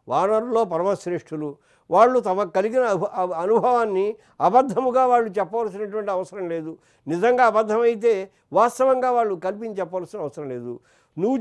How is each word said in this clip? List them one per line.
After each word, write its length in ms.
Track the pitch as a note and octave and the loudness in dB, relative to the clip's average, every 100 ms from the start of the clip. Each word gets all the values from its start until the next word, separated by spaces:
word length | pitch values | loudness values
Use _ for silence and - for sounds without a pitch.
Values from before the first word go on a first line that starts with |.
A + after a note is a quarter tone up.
| - | -4
వానరుల్లో 560 | C3+ F#3+ A3 A#3+ A3+ | -2 2 0 0 -2
పరమశ్రేష్ఠులు. 920 | G#3 E3 F#3+ G3 F3 F3 - D#3 D3+ - _ _ - | 0 -2 -2 -2 -4 -8 -8 -10 -8 -12 _ _ 2
వాళ్ళు 300 | F3 A3+ B3+ | 6 6 6
తమకు 300 | G3+ F#3 G3 | 0 -2 0
కలిగిన 320 | F#3 G#3+ B3+ | 0 0 2
అభ-, 280 | A#3+ F#3+ F3 | 0 0 -2
అభ-, 180 | - F#3 | -4 -4
అనుభవాన్ని 840 | E3 F#3 A3+ A#3+ A#3+ A3 F#3+ G3+ A3+ _ - | -2 2 2 4 2 0 0 -2 -6 _ -2
అబద్ధముగా 640 | E3 A#3+ C4+ G#3 B3+ B3+ B3+ | 4 4 2 0 0 2 4
వాళ్ళు 240 | A#3+ A3 F#3+ | 2 0 -4
చెప్పవలసినటువంటి 720 | F3 A3+ A3 F#3+ G#3 G#3+ G3+ | -4 -4 -6 -6 -8 -6 -4
అవసరం 380 | F#3 F3+ G#3 F3 | -6 -6 -8 -6
లేదు. 300 | E3 D#3+ D#3+ _ _ - | -6 -8 -14 _ _ -8
నిజంగా 360 | E3+ A3+ B3 | 0 2 4
అబద్ధమైతే 840 | A#3 G#3 A3 G#3+ A#3 A3+ A#3 G3+ F#3+ _ - | 4 4 0 2 0 2 0 0 -4 _ -4
వాస్తవంగా 580 | E3+ A#3 - C4 C4 B3+ | 2 2 2 2 2 0
వాళ్ళు 240 | A#3+ A3 | 0 0
కల్పించి 420 | F#3 F#3 G#3 A3+ G3 | -2 -6 -6 -8 -8
చెప్పవలసిన 400 | E3+ F#3 E3+ G#3 | -6 -6 -8 -10
అవసరం 280 | D3+ - C#3+ | -10 -10 -10
లేదు. 320 | B2 A#2+ A#2+ _ _ _ - | -10 -10 -12 _ _ _ -4
నువ్వు 200 | G#3 C4 | -2 0